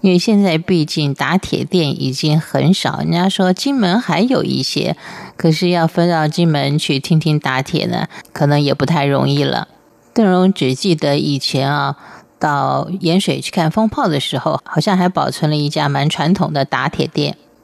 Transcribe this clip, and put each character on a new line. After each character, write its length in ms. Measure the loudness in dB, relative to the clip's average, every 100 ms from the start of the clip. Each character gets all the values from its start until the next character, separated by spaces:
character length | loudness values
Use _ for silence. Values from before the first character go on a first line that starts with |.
因 100 | 4
为 60 | 4
现 220 | 4 4
在 180 | 4 2
毕 260 | 0 0
竟 300 | 0 0 -2
打 240 | -2 0 0
铁 260 | -2 -6
店 360 | -2 0 0 -2
已 120 | -4
经 260 | -2 0 0
很 340 | 0 0 2
少， 260 | 2 0 -4
人 120 | -2
家 180 | 0 0
说 240 | 2 0
金 240 | 2 0 0
门 240 | 2 0
还 200 | 0 0
有 240 | 2 0
一 180 | 0 -2
些， 340 | -2 -2 -2 -4 -10 -16 -18 -2
可 140 | 0
是 200 | 2 2
要 160 | 2 0
分 220 | 2 0
到 200 | 2 0
金 180 | 2 2
门 320 | 2 0 -2
去 220 | 0 -2
听 180 | 2 0
听 220 | 2 0
打 200 | 0 -4
铁 260 | -2 -2 -2
呢， 200 | -4 -6 -10 -18
可 140 | -2 2
能 140 | 2
也 120 | 2
不 140 | 0 0
太 180 | 0 2
容 220 | 0 0
易 140 | 0
了。 240 | 0 -2 -6 _ _ _ _
邓 180 | 0 4
荣 220 | 4 4
只 240 | 2 -2 0
记 180 | 0
得 240 | 0 0 0
以 220 | 0 -2
前 280 | -2 -2 0
啊， 240 | -2 -2 -6 -14 -20 -20 _
到 500 | -2 0 0 -2 -4 -2
盐 200 | 0 0
水 200 | 0 -4
去 100 | -4
看 180 | 0 0
风 200 | 2 0
炮 180 | 0 -2
的 140 | -2
时 180 | -2 -4
候， 220 | -2 -4
好 140 | -2 -2
像 180 | 0 0
还 120 | 0
保 220 | 0 -4
存 200 | -2 -2
了 60 | 0
一 120 | -2
家 200 | -2 -2
蛮 200 | 0 -2
传 240 | 0 0
统 200 | 2 0
的 120 | -2
打 240 | -2 -2 -4
铁 200 | -2 -4
店。 280 | -2 -4 -6 _ _